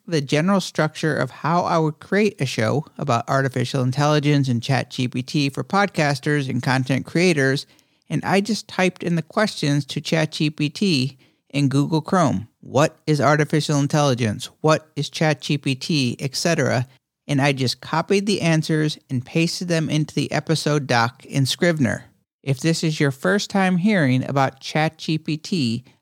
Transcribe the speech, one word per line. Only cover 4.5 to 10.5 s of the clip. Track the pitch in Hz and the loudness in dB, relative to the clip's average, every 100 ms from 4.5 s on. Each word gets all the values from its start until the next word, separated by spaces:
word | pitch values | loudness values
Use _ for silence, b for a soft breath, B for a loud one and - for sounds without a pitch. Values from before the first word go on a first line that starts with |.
| 120 | -2
Chat | - 131 - | 0 -2 -2
G | - 127 | -4 -4
P | 127 | -4
T | 131 156 139 | -4 -2 -2
for | 135 | -4
podcasters | 127 196 202 - 151 139 - 147 135 | -2 0 0 2 0 0 0 -2 -2
and | 127 | -4
content | 127 131 127 - - | 0 0 0 -2 -2
creators, | - 185 156 135 139 - b b b - | 0 2 2 2 0 -4 b b b -8
and | 160 - | -4 0
I | 180 | 0
just | 202 214 - | 0 -4 -4
typed | - 185 - | -2 0 -2
in | - | -2
the | 170 | -2
questions | - - 208 - 151 147 147 | -2 -2 -2 0 0 0 -2
to | - | -6
Chat | - 160 156 | -2 0 0
G | - | 0
P | 151 | -2